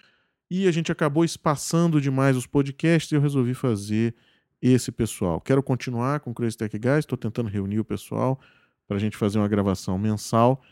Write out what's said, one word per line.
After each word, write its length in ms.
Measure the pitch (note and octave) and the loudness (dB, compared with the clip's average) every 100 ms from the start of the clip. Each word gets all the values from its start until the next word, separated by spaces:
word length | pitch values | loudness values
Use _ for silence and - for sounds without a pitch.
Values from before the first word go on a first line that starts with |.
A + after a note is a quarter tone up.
| _ _ _ _ - | _ _ _ _ -8
E 160 | F3+ F#3+ | -2 0
a 60 | |
gente 180 | E3+ D#3+ | 0 -2
acabou 360 | E3 D#3 C#3+ E3+ | 0 0 2 0
espaçando 760 | - E3 C#3+ - E3 E3+ D3+ | 0 -2 -2 0 2 4 2
demais 380 | C#3 C3+ C#3 C3 | 2 2 4 2
os 80 | - | 0
podcasts 680 | C#3+ C#3 C3+ D#3+ E3 - | 0 0 0 2 2 2
e 40 | D3+ | 0
eu 40 | |
resolvi 320 | C#3+ C#3+ B2 | 2 0 0
fazer 600 | B2+ C3 G#2 G2+ G#2+ A2+ - _ _ _ - | 0 0 -2 -2 -2 -2 -6 _ _ _ -2
esse 280 | B2+ B2+ - | 4 4 2
pessoal. 520 | - A2+ - F#2 E2+ | -4 -4 -2 -2 -2
Quero 200 | - C3+ | 0 0
continuar 580 | - B2+ - A#2+ B2+ D3 | 2 -2 -4 -4 -4 -4
com 100 | B2+ | -6
o 40 | |
Crazy 220 | A2+ A#2+ - | -6 -6 -4
Tech 220 | G#2+ G#2 | -8 -4
Guys, 260 | A#2 D3+ | 0 0
tô 140 | D3+ C3+ | 0 -6
tentando 320 | A#2 A#2+ A2+ | -6 -4 -4
reunir 300 | G2 G2 G#2+ | -4 -2 -4
o 40 | |
pessoal 560 | G#2+ G#2+ - A2 B2 C3 _ _ _ _ - | -4 -6 -6 -4 -2 -4 _ _ _ _ -6
pra 100 | G2+ | -2
gente 160 | G#2+ | -2
fazer 240 | - G#2+ G#2+ | 0 0 2
uma 100 | G#2 | 0
gravação 500 | G#2 G2 F#2 - F#2 | 2 0 -2 -2 -2
mensal. 640 | G#2+ G#2 - A2+ A#2+ C3+ _ | -2 -4 0 2 2 2 _